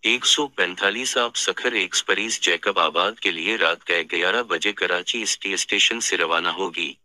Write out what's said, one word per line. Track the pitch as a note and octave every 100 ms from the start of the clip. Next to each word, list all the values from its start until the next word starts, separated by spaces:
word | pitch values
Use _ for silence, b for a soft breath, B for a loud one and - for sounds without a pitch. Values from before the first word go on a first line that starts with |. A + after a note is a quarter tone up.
एक | G#2+ B2
सौ | - - C#3+ -
पैंतालीस | F2+ F#2 G2 G#2+ B2+ B2+
आप | A#2 -
सखर | - F#2 B2 A2+
एक्सप्रेस | F#2 - - F#2+ A2 -
जैकब | - E2+ G2+ G2
आबाद | D#2+ E2 F#2+ A2+
के | G2
लिए | E2 F2 A2
रात | E2+ E2+
के | - E2+
ग्यारह | D#2+ F2 F2+ A2
बजे | A#2 E2+ G2+
कराची | G2+ F2+ F2+ F2+ A#2 G#2
सिटी | - G2 F#2+
स्टेशन | - G#2 - A#2
से | A2+ F2+
रवाना | E2 E2 F2
होगी। | E2+ F#2+ E2+ D#2 C2+